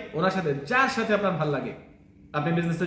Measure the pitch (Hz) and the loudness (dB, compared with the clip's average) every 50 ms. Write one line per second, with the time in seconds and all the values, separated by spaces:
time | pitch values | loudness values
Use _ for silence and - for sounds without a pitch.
0 | - - - 151 175 190 185 190 170 151 139 139 - - 247 262 269 247 - 226 | -6 -8 -4 0 0 0 0 0 0 0 -2 -2 -2 0 2 2 2 2 2 0
1 | 220 202 214 196 202 190 175 147 151 151 143 127 117 110 98 - - - - - | 0 2 2 2 2 2 0 0 0 0 0 -2 -2 -6 -8 -10 -14 -20 -20 -20
2 | - - - - - - - 147 143 170 165 170 170 170 165 151 180 | -20 -20 -20 -20 -14 -8 -4 -2 0 0 2 2 2 0 0 0 0